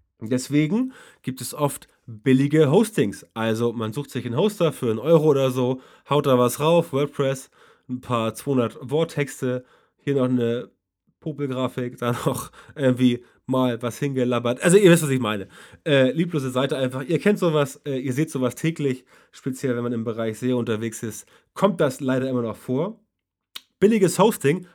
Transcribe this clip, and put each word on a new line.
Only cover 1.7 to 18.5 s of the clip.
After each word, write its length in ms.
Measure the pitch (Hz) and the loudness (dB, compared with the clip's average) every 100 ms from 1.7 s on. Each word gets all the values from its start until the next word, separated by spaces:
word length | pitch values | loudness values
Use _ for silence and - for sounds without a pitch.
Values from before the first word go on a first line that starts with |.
| - - _ - | -4 -18 _ -20
billige 680 | 110 139 131 143 156 143 | -4 4 4 4 4 6
Hostings. 540 | 180 214 - 104 - - | 4 2 0 -2 -2 -12
Also 380 | 113 113 110 120 | -4 -2 0 -2
man 220 | 113 110 | -2 -6
sucht 160 | 123 - | -6 -8
sich 160 | 127 117 | -8 -4
einen 100 | 120 | -2
Hoster 380 | 208 208 160 | -2 0 -2
für 160 | - 120 | 0 -4
einen 100 | 110 | -2
Euro 300 | 135 160 156 | 4 4 6
oder 220 | 135 135 | 2 2
so, 300 | 127 127 131 - - - | 0 -2 -2 -8 -16 -2
haut 160 | 143 143 | 0 4
da 120 | 127 | 4
was 220 | 123 127 | 2 2
rauf, 320 | 156 170 165 | 2 2 2
WordPress, 580 | 135 147 - 135 131 - _ _ _ - | -2 -4 -2 -4 -4 -10 _ _ _ -12
ein 140 | 127 | -10
paar 320 | - 120 110 | -4 -2 -2
zweihundert 440 | 107 143 131 113 - | -4 -2 0 -2 -4
Worttexte, 800 | 120 151 165 - 143 - 127 127 - _ _ _ | -6 -4 -2 -4 -6 -4 -6 -6 -8 _ _ _
hier 180 | 143 139 | -2 0
noch 100 | 127 | 2
eine 460 | 127 117 120 98 _ _ _ _ _ | 0 0 -4 -8 _ _ _ _ _
Popelgrafik, 800 | 165 143 143 127 127 - 123 - | -12 -8 -6 -4 -4 -4 -8 -4
<laughs> 20 | |
da 120 | 120 120 - | -4 -2 -2
noch 260 | - - - - - | -4 -8 -18 -18 -2
irgendwie 480 | 131 120 127 120 - _ - | 0 4 2 2 -8 _ -4
mal 360 | 131 127 113 | 0 0 -2
was 160 | 120 - | -6 -4
hingelabbert. 640 | 143 131 123 120 120 123 | -4 -2 0 0 0 0
Also 160 | 180 175 | 4 8
ihr 140 | 180 | 8
wisst, 120 | 165 | 6
was 60 | 151 | 4
ich 100 | 131 | 0
meine. 280 | 110 104 92 - - - 165 | -2 -4 -8 -18 -20 -8 2
Äh, 260 | 139 131 | 4 4
lieblose 400 | 143 175 156 131 | 2 -2 -2 -2
Seite 260 | 127 143 135 | -2 -2 -2
einfach. 260 | 127 131 | -4 -4
Ihr 160 | 127 151 | -2 0
kennt 200 | 202 208 | 2 2
sowas, 420 | 175 151 139 - 147 | 2 2 0 -4 -8
äh, 120 | 131 | -6
ihr 160 | 135 | -4
seht 160 | 123 160 | -2 -2
sowas 260 | 135 127 | -2 -4